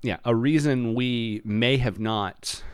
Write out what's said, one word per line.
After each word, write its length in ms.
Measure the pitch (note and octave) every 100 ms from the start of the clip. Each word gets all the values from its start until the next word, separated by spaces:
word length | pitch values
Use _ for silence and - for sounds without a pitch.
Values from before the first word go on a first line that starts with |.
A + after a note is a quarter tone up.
Yeah, 160 | A#2 F2
a 100 | B2
reason 600 | A2+ C3 D#3 D3 B2+ A#2
we 480 | A#2 B2+ A#2+ A2+ G#2+
may 320 | G#2+ G#2+ A#2+ C3+
have 240 | B2 G2
not, 640 | A2 A2 F#2+ - - - -